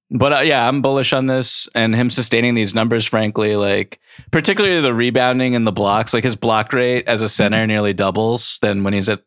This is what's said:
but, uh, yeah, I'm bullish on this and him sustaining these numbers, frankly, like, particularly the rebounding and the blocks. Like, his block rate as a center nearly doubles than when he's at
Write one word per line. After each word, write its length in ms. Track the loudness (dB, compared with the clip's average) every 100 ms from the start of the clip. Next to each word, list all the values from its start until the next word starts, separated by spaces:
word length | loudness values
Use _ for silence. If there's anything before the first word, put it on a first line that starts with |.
| _
but, 220 | 0 2
uh, 60 | 2
yeah, 260 | 2 2 0
I'm 140 | 0
bullish 320 | 0 0 0
on 140 | 0 0
this 420 | -2 -2 -2 -2
and 220 | 0 0 2
him 140 | 0
sustaining 460 | 0 0 2 2 0
these 200 | 0 0
numbers, 300 | 0 0 0
frankly, 500 | -2 -2 -2 -2 0
like, 440 | 0 -2 -4 -12 _ -20 -4
particularly 500 | 0 2 2 2 2
the 120 | 2
rebounding 600 | 0 0 2 2 2 0 0
and 100 | 0
the 60 |
blocks. 420 | 0 0 0 0
Like, 120 | -2 -2
his 100 | -2
block 380 | 0 0 0
rate 340 | -2 0 0 0
as 140 | -2
a 80 | 0
center 360 | 0 0 0 0
nearly 280 | 0 0
doubles 640 | 0 -2 0 -2 -2 -4 -2
than 220 | -2 -2
when 100 | -2
he's 140 | -2 -2
at 140 | -4